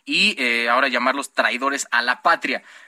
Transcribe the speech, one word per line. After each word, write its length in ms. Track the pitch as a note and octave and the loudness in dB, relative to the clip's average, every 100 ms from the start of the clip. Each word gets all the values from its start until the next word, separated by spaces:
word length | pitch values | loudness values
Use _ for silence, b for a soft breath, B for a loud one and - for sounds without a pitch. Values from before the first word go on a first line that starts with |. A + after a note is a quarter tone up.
| - | -4
y, 280 | E3 G3+ F3 | 0 0 0
eh, 280 | B2 A#2 A#2 | -2 0 2
ahora 180 | B2 C3+ | 2 2
llamarlos 460 | B2 B2+ C#3 C3 | 0 0 -2 -4
traidores 520 | - A2+ A#2+ C3+ C#3 - | -2 0 0 -2 -2 -2
a 100 | A#2 | -2
la 220 | A#2+ B2 | 0 0
patria. 400 | E3+ D#3+ C#3+ A#2 B B | 0 0 -2 -6 B B